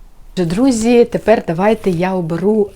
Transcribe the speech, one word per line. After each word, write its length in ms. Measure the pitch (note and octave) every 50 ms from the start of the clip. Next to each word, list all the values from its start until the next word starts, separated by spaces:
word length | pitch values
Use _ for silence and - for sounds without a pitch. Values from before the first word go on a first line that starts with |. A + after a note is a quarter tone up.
| - - - - - - -
Отже, 100 | F#3 F3
друзі, 600 | D#3+ F3 G#3 C4 C#4 A#3+ A3 A3 A#3+ B3 A#3+ A#3
тепер 380 | - - F3 - G#3 A3 A#3+ -
давайте 440 | - E3 E3 F#3+ G#3+ A3+ A3 - F#3+
я 240 | F3+ D#3+ F3+ F#3 F#3+
оберу 560 | F#3 E3+ D#3 E3+ E3 F3+ G#3 A3 G#3+ G3 G3+ -